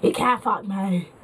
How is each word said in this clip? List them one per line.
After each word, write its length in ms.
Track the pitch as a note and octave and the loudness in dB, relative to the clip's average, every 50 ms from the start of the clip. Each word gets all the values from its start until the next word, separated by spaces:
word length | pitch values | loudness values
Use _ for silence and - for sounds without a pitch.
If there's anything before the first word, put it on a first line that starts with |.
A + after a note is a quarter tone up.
You 100 | - - | 2 2
can't 300 | - - - B3+ B4 - | 2 2 2 2 2 2
fuck 240 | - C4 G#3+ - - | 2 -2 -2 -2 -4
me. 420 | G3+ G3 G3 F#3+ G3 F3+ F3 F3 - - - | -6 -6 -4 -2 0 0 -2 -2 -4 -14 -20